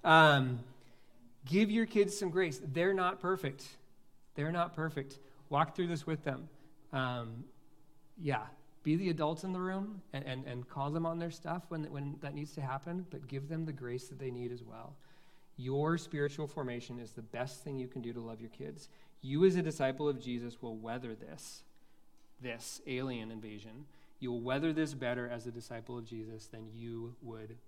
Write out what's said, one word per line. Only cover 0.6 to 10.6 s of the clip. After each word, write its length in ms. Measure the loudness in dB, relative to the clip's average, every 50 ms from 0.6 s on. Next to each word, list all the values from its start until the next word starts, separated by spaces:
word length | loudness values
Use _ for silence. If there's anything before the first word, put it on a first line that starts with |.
| -4 -10 -16 -18 -20 -20 -20 -20 -20 -20 -20 -20 -20 -20 -20 -16 -4
give 260 | 2 6 6 6 6
your 160 | 6 2 2
kids 280 | 4 6 6 6 6 4
some 140 | 0 0 2
grace. 320 | 4 4 2 2 0 -4 -6 -2 2
They're 200 | 4 4 6 6
not 260 | 6 4 2 2 2
perfect. 460 | 0 0 2 2 0 -4 -4 -4 -12 -16 -16 -18 -20 -20 -20 -20 -20 -20 -20 -20 -20 -10 -4
They're 160 | -2 0 2
not 240 | 2 2 2 2 0
perfect. 420 | -2 -2 0 0 -2 -6 -6 -10 -16 -18 -20 -20 -20 -8 0
Walk 260 | 4 4 4 4 2
through 120 | 0 0
this 180 | 0 0 -2 0
with 180 | -2 -2 -2 0
them. 240 | -4 -4 -4 -8 -12 -16 -18 -20 -20 -20 -20 -14 -4
Um, 540 | 0 0 0 0 0 -2 -4 -6 -8 -10 -10 -12 -14 -20 -20 -20 -20 -20 -20 -20 -20 -20 -20 -20 -14 -4
yeah, 220 | 0 0 0 0 -2 -6 -14 -18 -20 -20 -20 -4 2
be 120 | 4 4
the 120 | 4 4 2
adult 340 | 2 4 2 2 2 0 -2
in 80 | -2
the 80 | -2 0
room 440 | 0 0 0 -2 -2 -4 -6 -10 -12 -6 -6
and, 100 | -6 -4
and, 200 | -4 -4 -4 -4
and 240 | -6 -6 -6